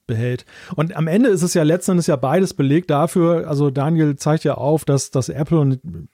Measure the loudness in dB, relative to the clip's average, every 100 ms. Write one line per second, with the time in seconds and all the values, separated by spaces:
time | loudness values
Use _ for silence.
0 | -8 -4 -4 -6 -10 -20 -10 -4 -4 -2
1 | 0 2 2 2 0 2 2 2 2 0
2 | 2 0 0 0 0 0 0 0 0 0
3 | 0 2 2 2 -2 0 0 0 0 2
4 | 0 0 -2 0 0 -2 0 0 0 -2
5 | 0 -4 -4 -4 0 2 2 0 -6 -14
6 | -16